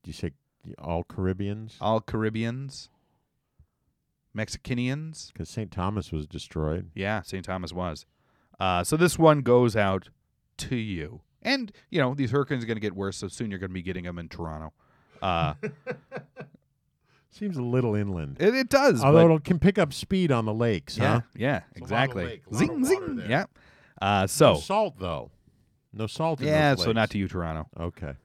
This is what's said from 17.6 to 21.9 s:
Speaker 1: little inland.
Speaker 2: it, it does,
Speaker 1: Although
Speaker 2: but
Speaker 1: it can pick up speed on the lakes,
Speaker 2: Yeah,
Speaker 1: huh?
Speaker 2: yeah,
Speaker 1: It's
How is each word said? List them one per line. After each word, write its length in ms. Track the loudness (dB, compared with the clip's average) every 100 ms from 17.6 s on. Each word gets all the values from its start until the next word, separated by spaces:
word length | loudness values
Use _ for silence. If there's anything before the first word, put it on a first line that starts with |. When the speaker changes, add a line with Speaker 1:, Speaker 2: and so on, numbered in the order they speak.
Speaker 1:
little 320 | 0 2 2
inland. 440 | 0 -2 -4 -6 2
Speaker 2:
it, 140 | 2
it 160 | 2 2
does, 340 | 6 6 6
Speaker 1:
Although 240 | 8 10 8
Speaker 2:
but 60 |
Speaker 1:
it 100 | 6
can 140 | 2 4
pick 180 | 4 4
up 160 | 0
speed 400 | -2 -2 0 2
on 140 | 2 2
the 80 |
lakes, 420 | 0 2 0 -4 0
Speaker 2:
Yeah, 180 | 2 2
Speaker 1:
huh? 40 | -2
Speaker 2:
yeah, 280 | -4 -2 -2 -6
Speaker 1:
It's 160 | -16 -4